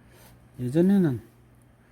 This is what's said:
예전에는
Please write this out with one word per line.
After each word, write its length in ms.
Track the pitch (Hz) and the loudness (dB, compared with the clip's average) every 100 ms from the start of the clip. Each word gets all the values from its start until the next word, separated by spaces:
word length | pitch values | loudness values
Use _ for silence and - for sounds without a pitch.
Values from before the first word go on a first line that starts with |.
| _ - - - _ - | _ -20 -20 -20 _ -10
예전에는 640 | 123 160 185 202 160 113 - _ _ _ _ _ _ | -4 0 2 2 0 -4 -12 _ _ _ _ _ _